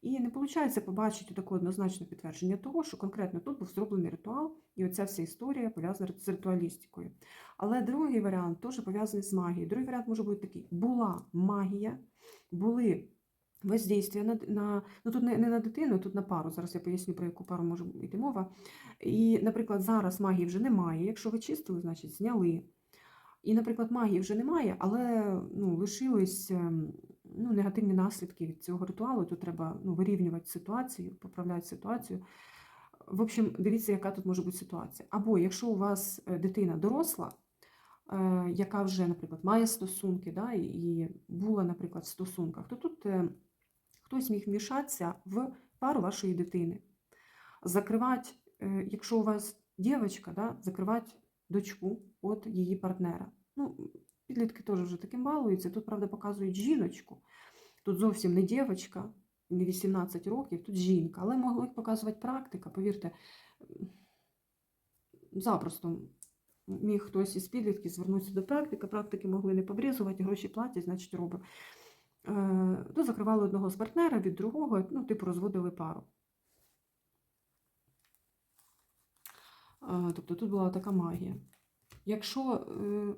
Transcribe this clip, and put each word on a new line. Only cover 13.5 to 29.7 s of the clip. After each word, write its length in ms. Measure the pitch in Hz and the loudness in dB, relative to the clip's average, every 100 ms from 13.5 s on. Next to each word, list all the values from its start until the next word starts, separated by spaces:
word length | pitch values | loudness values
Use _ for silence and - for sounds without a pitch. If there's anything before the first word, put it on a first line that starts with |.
| _ | _
воздействия 600 | 196 220 208 208 196 196 | 0 2 4 2 4 0
на, 160 | 208 226 - | 0 0 0
на, 340 | 208 208 208 196 - | 0 2 0 -2 -8
ну, 80 | - | -2
тут 120 | 233 | 2
не, 140 | 240 220 | 4 6
не 120 | 233 | 4
на 100 | 233 | 4
дитину, 400 | 226 226 302 190 | 0 0 2 2
тут 160 | 190 196 | 2 -4
на 60 | |
пару. 300 | 185 170 160 | 0 0 -2
Зараз 240 | 160 170 175 | -4 -6 -4
я 60 | |
поясню, 320 | 175 180 185 | -2 -2 -2
про 120 | 170 175 | -4 -4
яку 180 | 170 | -6
пару 200 | 175 175 | -6 -2
може 220 | 170 170 175 170 | -2 -2 -6 -8
йти 160 | - 190 | -8 -2
мова. 340 | 277 226 185 - - - - - | -2 -2 -4 -8 -20 -20 -20 -8
І, 400 | - 220 226 226 | 0 6 6 6
наприклад, 420 | 220 220 226 202 | 4 0 0 0
зараз 400 | 190 220 196 185 | 4 4 4 2
магії 240 | 196 185 175 | 2 4 2
вже 140 | 180 | 2
немає. 460 | 254 214 170 160 185 | 4 4 4 2 0
Якщо 240 | 220 226 | -2 -2
ви 100 | 226 | -4
чистили, 420 | - 311 - 180 | -2 -6 -4 -4
значить, 340 | 170 165 156 - | -4 -6 -10 -4
зняли. 480 | 214 233 175 165 - _ _ - - - - - | 0 4 4 2 -4 _ _ -20 -20 -20 -20 -10
І, 100 | - | 4
наприклад, 380 | 220 226 226 226 | 4 4 0 0
магії 280 | 240 220 185 | 2 4 4
вже 160 | 190 214 | 2 0
немає, 400 | 254 339 233 185 | 2 4 2 2
але, 440 | 190 226 247 233 208 185 - - | 0 2 2 2 2 0 -2 -2
ну, 200 | 196 170 | 2 2
лишились, 760 | 202 - 262 226 185 185 - | 0 0 2 4 4 2 -2
ем, 420 | 185 170 165 156 - - - | 0 2 0 -2 -8 -16 -20
ну, 300 | - - 240 | -16 -6 2
негативні 400 | 208 196 196 208 | 4 4 2 4
наслідки 520 | 190 185 214 175 - 160 | 6 4 0 -8 -6 -6
від 160 | 165 | -6
цього 220 | - 180 185 | -4 -4 -2
ритуалу. 400 | - 233 254 170 | -4 -2 0 0
Тут 140 | 170 | -2
треба, 400 | 175 170 165 | -4 -4 -4